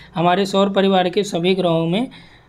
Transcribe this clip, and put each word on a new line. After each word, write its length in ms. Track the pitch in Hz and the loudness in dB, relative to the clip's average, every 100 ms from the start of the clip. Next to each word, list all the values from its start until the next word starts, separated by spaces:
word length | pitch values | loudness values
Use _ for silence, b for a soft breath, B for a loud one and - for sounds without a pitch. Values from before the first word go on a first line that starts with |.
| B | B
हमारे 320 | 196 175 180 196 | -2 0 2 0
सौर 240 | 196 196 | 0 0
परिवार 380 | 196 190 190 180 | 2 2 2 0
के 140 | 208 | -2
सभी 300 | 202 175 175 | -4 -2 0
ग्रहों 320 | 190 180 165 165 | 0 0 0 0
में 220 | 185 262 B B B | -2 -4 B B B